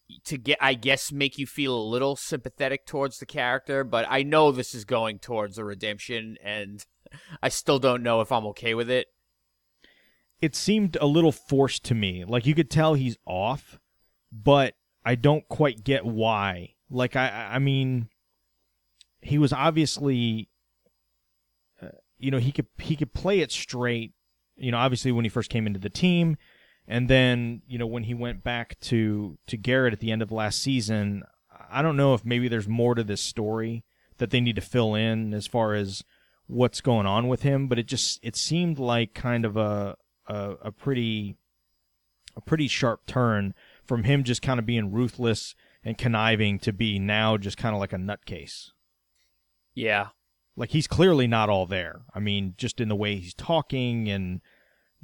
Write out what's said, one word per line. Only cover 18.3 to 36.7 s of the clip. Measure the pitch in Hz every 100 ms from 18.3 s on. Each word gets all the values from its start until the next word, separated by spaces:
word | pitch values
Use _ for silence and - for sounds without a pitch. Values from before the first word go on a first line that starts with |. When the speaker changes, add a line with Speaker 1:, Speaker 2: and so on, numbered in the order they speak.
| _ _ _ _ _ _ _ _ _
Speaker 2:
he | - 147
was | 143
obviously, | 131 156 160 147 - 143 127 117 110 101 _ _ _ _ _ _ _ _ _ _ _ _ _
uh, | - - _ _
you | 131
know, | 135
he | 123
could, | 147 - -
he | - 156
could | 151
play | - 180 202
it | 147
straight, | - - 123 123 117 113 - _ _ _ -
you | 127
know, | 117
obviously | 127 123 131
when | 117
he | 113
first | 123 -
came | 117 110
into | 98
the | 101
team, | - 180 175 165 151 _ _ _ _ -
and | 120 123
then, | 131 127 120 117 117 -
you | 123
know, | 113
when | 120
he | 113
went | 120 120 110
back | 123 120 117 -
to, | - 117 107 104 101 73 -
to | 110
Garrett | 117 131 127
at | 107
the | 113
end | 110
of | 107
last | 110 107 -
season, | 135 131 107 107 101 101 - _ _ - -
I | 127
don't | 160 139
know | 139
if | 120
maybe | 110 120 123
there's | 113 101
more | 117 120
to | 117
this | 104 101
story | - - 107 113 113 117 - _ _ -
that | 117
they | 127
need | 120 110
to |
fill | - 123 110
in | 107 113 113 110
as | 107 -
far | 120 110
as | 104 98 101 - _ _ _ -
what's | 120 123